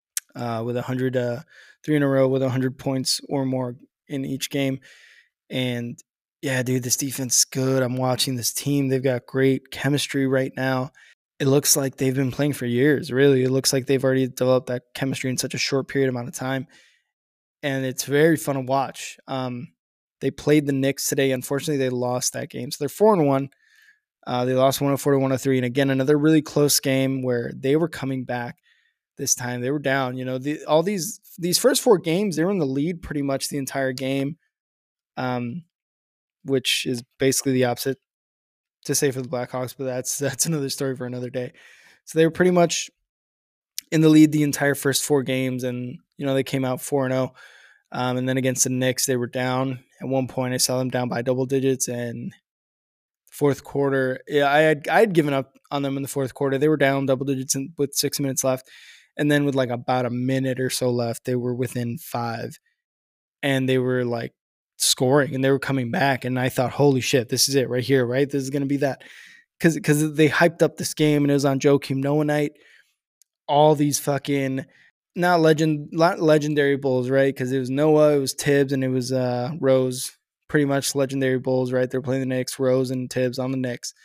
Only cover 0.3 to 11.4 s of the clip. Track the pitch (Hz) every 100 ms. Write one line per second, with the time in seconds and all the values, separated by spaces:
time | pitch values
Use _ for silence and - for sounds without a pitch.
0.3 | 131 120 113 120 120 120 127 131 123 120
1.3 | 120 - - - _ - 151 139 135 131
2.3 | 131 131 127 127 131 139 131 123 - -
3.3 | 143 131 131 123 123 - _ - 139 139
4.3 | 135 - 139 135 131 - - - _ _
5.3 | _ _ 131 127 120 120 - _ _ _
6.3 | _ 139 127 127 127 123 - 139 123 127
7.3 | - - 135 131 131 127 127 127 123 -
8.3 | 123 110 - 143 143 135 131 131 120 -
9.3 | 131 135 131 - - 139 143 - 139 135
10.3 | 135 135 131 131 131 127 - _ _ _
11.3 | -